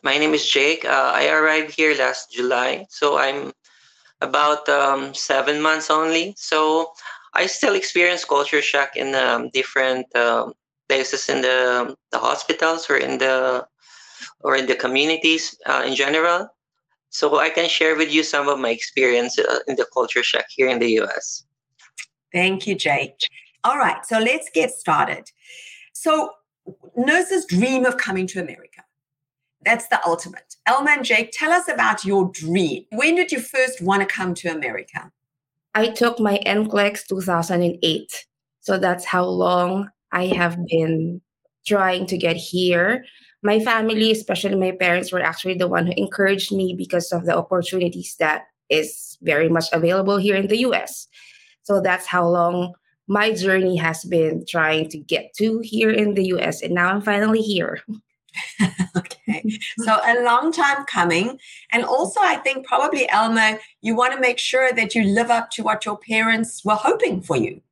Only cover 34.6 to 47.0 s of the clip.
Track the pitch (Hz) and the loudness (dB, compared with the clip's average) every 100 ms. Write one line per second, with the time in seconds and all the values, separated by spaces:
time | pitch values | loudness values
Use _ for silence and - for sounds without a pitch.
34.6 | 131 104 - - - _ _ _ _ _ | -6 -8 -10 -14 -16 _ _ _ _ _
35.6 | _ 214 226 220 240 240 214 202 - 202 | _ -2 0 2 0 2 0 2 0 0
36.6 | 214 208 202 208 - 190 185 170 165 175 | 0 2 0 -2 -6 -6 0 0 0 2
37.6 | 175 175 165 156 - - - _ _ _ | 0 0 -2 -2 -6 -16 -16 _ _ _
38.6 | - 190 185 175 - 185 180 180 180 180 | -4 0 0 -2 -2 0 0 2 2 2
39.6 | 180 190 202 _ _ 180 180 180 175 175 | 2 -2 -6 _ _ -4 -2 0 0 -2
40.6 | 170 165 160 160 165 175 _ _ _ _ | 0 0 2 0 -2 -8 _ _ _ _
41.6 | - 208 185 185 185 180 175 170 - 180 | -2 2 2 0 -2 -2 0 -2 -2 0
42.6 | 180 175 185 254 - - - _ 208 220 | 2 4 2 0 -6 -20 -20 _ 2 2
43.6 | 220 226 220 220 220 220 - 185 196 196 | 2 0 2 2 2 2 -2 -4 0 0
44.6 | 185 185 180 175 180 180 160 165 185 180 | 0 0 0 0 0 -2 -2 -2 -6 -2
45.6 | 180 175 175 185 196 - 196 196 - 196 | 0 0 0 -2 -4 0 0 0 -2 -2
46.6 | 185 180 180 180 | -2 -4 -4 -4